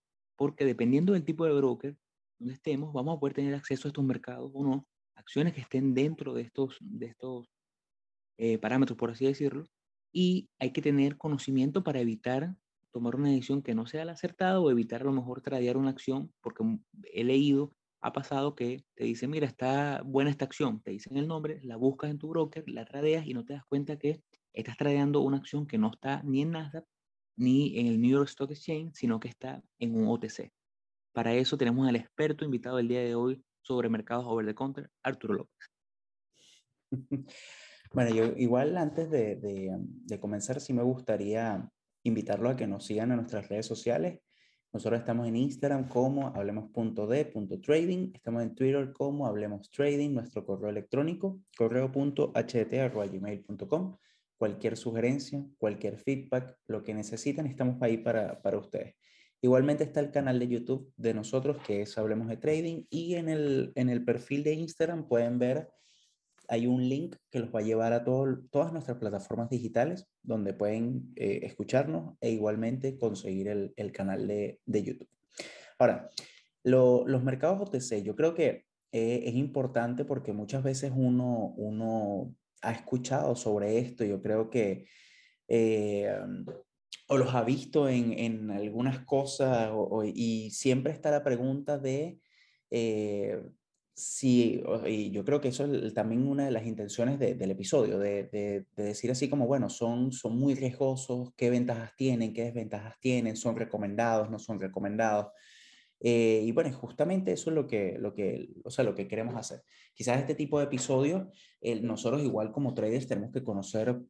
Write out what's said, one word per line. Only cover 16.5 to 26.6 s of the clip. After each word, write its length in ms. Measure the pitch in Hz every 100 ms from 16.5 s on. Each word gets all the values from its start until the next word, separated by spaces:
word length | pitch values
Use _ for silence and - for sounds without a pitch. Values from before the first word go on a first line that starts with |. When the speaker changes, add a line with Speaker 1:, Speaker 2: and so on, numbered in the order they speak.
| - 113 110 - - -
Speaker 1:
he 140 | - 120
leído, 480 | 135 143 139 143 _ _ _
ha 140 | 117
pasado 420 | 131 135 139 139 147
que 300 | 120 131 - -
te 80 |
dicen, 280 | 117 117 127
"Mira, 140 | 151 143
está 560 | - 127 139 147 135 135
buena 240 | 135 143
esta 160 | 143 135
acción", 360 | - 139 110
te 100 | -
dicen 260 | 101 - 139
el 100 | 151
nombre, 320 | 160 151 151
la 120 | 131 113
buscas 340 | 131 135 151
en 100 | 147
tu 100 | 156
broker, 340 | 160 151 160 151
la 160 | 117 113
tradeas 420 | 139 151 160 151
y 60 |
no 100 | 127
te 80 | 120
das 140 | 139 -
cuenta 340 | 139 143 147
que 220 | 147 156 _ _ _
estás 240 | - 113 117
tradeando 420 | 143 143 143 147
una 160 | 135 139
acción 320 | 135 147 147
que 100 | 113
no 140 | 107
está 320 | - 135 143
ni 200 | 147 135
en 80 | 151
Nasdaq 340 | 165